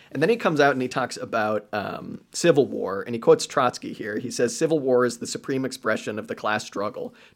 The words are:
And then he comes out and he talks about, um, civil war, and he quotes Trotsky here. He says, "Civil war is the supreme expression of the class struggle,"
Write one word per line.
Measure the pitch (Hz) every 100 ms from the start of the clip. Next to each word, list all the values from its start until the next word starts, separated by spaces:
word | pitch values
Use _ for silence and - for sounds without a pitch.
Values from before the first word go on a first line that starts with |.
| -
And | 135
then | 170
he | 233
comes | 196 147
out | 143
and | 131
he | 127
talks | 139 120 120
about, | 104 110 107 107 -
um, | 104 98 - - - _
civil | - 170 143 107
war, | 107 98 98
and | 120 117
he |
quotes | 165 151 -
Trotsky | 147 123 - -
here. | - 104 107
He | 117
says, | 113 120
"Civil | - 160 160
war | 131 123 123
is | 117
the | 113
supreme | - - 131
expression | 131 - 110 110 123 107
of | 107
the | 110
class | 107 110 -
struggle," | - 101 - - - -